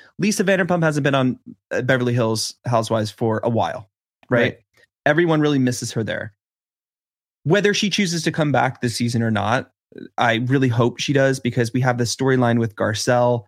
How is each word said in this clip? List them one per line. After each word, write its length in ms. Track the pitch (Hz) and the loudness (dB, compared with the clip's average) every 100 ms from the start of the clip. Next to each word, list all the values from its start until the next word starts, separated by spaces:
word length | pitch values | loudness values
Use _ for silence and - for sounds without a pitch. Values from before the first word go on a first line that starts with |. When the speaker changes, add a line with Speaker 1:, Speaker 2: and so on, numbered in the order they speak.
| - - | -18 -4
Speaker 1:
Lisa 240 | 196 208 | -2 0
Vanderpump 400 | 190 190 180 180 | 0 2 2 0
hasn't 200 | 160 147 | 0 0
been 120 | 139 135 | 0 2
on, 240 | 127 113 - - - | 0 -2 -8 -20 -8
uh, 100 | 98 | -4
Beverly 320 | 127 131 123 | 0 0 0
Hills 400 | 120 110 110 - - 127 | 0 0 -2 -6 -8 -2
Housewives 440 | 117 113 113 107 | -2 0 -2 -4
for 280 | - 117 110 | -4 -2 -2
a 60 | 120 | -2
while, 400 | 113 85 - - _ _ _ - | -2 -2 -6 -14 _ _ _ -2
right? 100 | 123 | 0
Speaker 2:
Right. 160 | 123 - _ _ _ _ 143 | 0 -4 _ _ _ _ 0
Speaker 1:
Everyone 360 | 151 175 156 | 2 4 4
really 180 | 147 139 | 2 2
misses 320 | 127 123 117 | 2 0 -6
her 100 | - | -6
there. 300 | 98 85 101 - _ _ _ _ _ _ _ _ _ _ | -4 -6 -10 -14 _ _ _ _ _ _ _ _ _ _
Whether 300 | 143 202 202 | 0 2 2
she 160 | 202 208 | 0 0
chooses 320 | - 190 170 | 0 0 -2
to 80 | 160 | -2
come 200 | 160 147 | -2 0
back 300 | 127 127 - | 2 0 -2
this 140 | 123 107 | -4 -2
season 280 | 117 117 | -2 0
or 80 | 113 | 0
not, 400 | 107 101 127 - _ _ - - - | 0 0 -2 -4 _ _ -18 -10 -2
I 180 | 120 113 123 | 0 0 0
really 220 | 135 131 | 0 2
hope 320 | 113 120 123 | 2 0 0
she 120 | - | -2
does 260 | 135 135 131 | 0 2 0
because 340 | 123 123 117 | -2 -2 -2
we 80 | 131 | 0
have 160 | 127 123 | 0 0
this 180 | 117 - | -2 -2
storyline 440 | 135 131 120 117 | 0 2 2 2
with 160 | 113 - | 0 -2
Garcelle, 720 | 104 104 - 123 123 120 | -4 -2 0 2 2 0